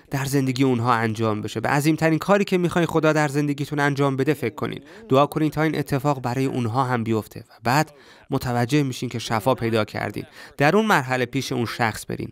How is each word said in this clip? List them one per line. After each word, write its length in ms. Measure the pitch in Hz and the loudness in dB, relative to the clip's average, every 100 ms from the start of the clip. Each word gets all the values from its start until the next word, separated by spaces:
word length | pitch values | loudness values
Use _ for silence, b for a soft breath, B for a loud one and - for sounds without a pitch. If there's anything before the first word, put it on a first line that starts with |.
| B | B
در 140 | 139 | -4
زندگی 400 | 135 139 131 127 | 0 0 2 2
اونها 300 | 135 120 123 | 2 2 2
انجام 480 | 113 113 110 113 107 | 2 2 0 0 -2
بشه. 180 | 104 113 | -4 -4
به 80 | 110 | 0
عظیمترین 500 | 143 147 156 160 156 | 2 2 2 2 0
کاری 260 | - 202 | 2 2
که 140 | 196 185 | 2 0
می‌خواین 280 | 175 175 165 | 0 0 0
خدا 260 | 160 156 | 2 2
در 160 | 156 151 | 2 0
زندگیتون 500 | 143 147 143 139 147 | 0 -2 -2 -4 -2
انجام 380 | 143 139 143 131 | 0 2 0 2
بده 180 | 135 | 0
فکر 200 | 143 117 | 0 -2
کنین. 260 | - 117 104 - B 220 | -4 -6 -8 -12 B 2
دعا 180 | 131 143 | 4 4
کنین 240 | 151 156 | 2 -2
تا 120 | 147 | 0
این 160 | 156 143 | 0 0
اتفاق 420 | - 143 143 135 | -2 -2 0 -2
برای 240 | 127 123 | -2 -2
اونها 400 | 135 123 117 127 | -2 -2 -2 0
هم 200 | 127 123 | 0 0
بیفته 360 | 113 110 - - | 0 -2 -4 -12
و 120 | - - | -20 -6
بعد 280 | 117 139 156 - B B B | 0 2 2 -4 B B B
متوجه 520 | 139 131 120 120 151 | -4 -2 0 2 2
می‌شین 260 | 139 123 123 | 0 -4 -8
که 100 | 117 | -8
شفا 360 | - 113 131 | -4 -2 0
پیدا 300 | 123 117 113 | 0 0 0
کردین. 400 | 104 107 107 104 - B B B | -2 -4 -6 -6 -12 B B B
در 200 | 143 196 | 2 4
اون 100 | 220 | 4
مرحله 400 | 170 127 127 123 | 2 2 -2 -2
پیش 260 | 135 - | -2 -4
اون 140 | 131 113 | -2 -2
شخص 400 | - 113 - - | 0 -2 -2 -8
برین. 220 | 117 - | -8 -10